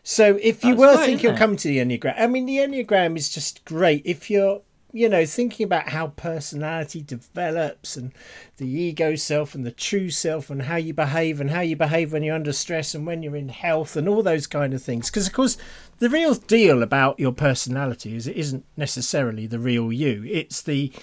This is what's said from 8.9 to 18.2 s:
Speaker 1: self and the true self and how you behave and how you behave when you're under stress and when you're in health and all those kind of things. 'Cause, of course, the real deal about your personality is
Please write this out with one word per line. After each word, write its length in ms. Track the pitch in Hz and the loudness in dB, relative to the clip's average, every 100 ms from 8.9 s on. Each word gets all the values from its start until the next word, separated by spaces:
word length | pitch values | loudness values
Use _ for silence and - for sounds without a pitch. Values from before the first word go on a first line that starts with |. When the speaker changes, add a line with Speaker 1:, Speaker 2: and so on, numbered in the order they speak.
| 156 160 151 | 0 0 -2
Speaker 1:
self 380 | - 151 147 | -2 -2 -2
and 100 | 143 120 | -6 -8
the 60 | |
true 360 | - - 202 185 | -8 -4 -2 -2
self 400 | 156 165 156 139 | -4 -4 -4 -6
and 120 | 139 | -8
how 140 | 131 170 | -4 -4
you 160 | 165 | -4
behave 460 | 160 147 160 165 147 | -4 -2 0 0 -2
and 100 | 139 | -2
how 120 | 165 | -2
you 120 | 175 | -2
behave 380 | 151 156 165 160 | 0 0 0 0
when 100 | 156 | -2
you're 120 | 151 | -2
under 180 | 156 151 | -2 -2
stress 420 | 139 - 165 151 | -4 -4 -4 -4
and 100 | 156 156 | -6 -6
when 140 | 165 | -6
you're 120 | 156 | -6
in 140 | 147 139 | -8 -8
health 480 | 120 175 160 156 156 | -6 -2 0 -2 -2
and 100 | 156 | 0
all 140 | 208 | 2
those 240 | 190 160 143 | 2 0 0
kind 260 | 151 139 | -2 -2
of 80 | 131 | -2
things. 280 | - 120 117 | -4 -6 -4
'Cause, 160 | - 185 | -2 -2
of 60 | |
course, 240 | - 262 - - - - - | 2 2 0 -10 -20 -20 -2
the 120 | 240 | 0
real 240 | 302 330 | 2 2
deal 460 | 240 - 226 202 131 | 2 4 6 6 6
about 360 | 113 139 135 139 | 4 4 2 2
your 140 | 135 | -2
personality 840 | 135 151 127 - 131 139 117 107 | 0 0 0 -2 -4 -4 -6 -8
is 120 | 113 | -8